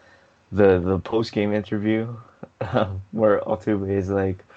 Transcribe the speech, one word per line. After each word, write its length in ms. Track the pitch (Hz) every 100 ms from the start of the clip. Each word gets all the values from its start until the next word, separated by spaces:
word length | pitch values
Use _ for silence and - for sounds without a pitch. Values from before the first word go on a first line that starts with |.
| _ _ _ _ -
the, 260 | 95 98 92
the 180 | 87 95
post-game 540 | - 113 113 110 104
interview, 640 | 107 104 107 104 110 113 117 - _
<laughs> 200 | - - 101
um, 280 | 117 98 95 -
where 280 | 107 107 98
Altuve 500 | - 104 - 104 98
is 200 | 98 95
like, 340 | 98 95 92 -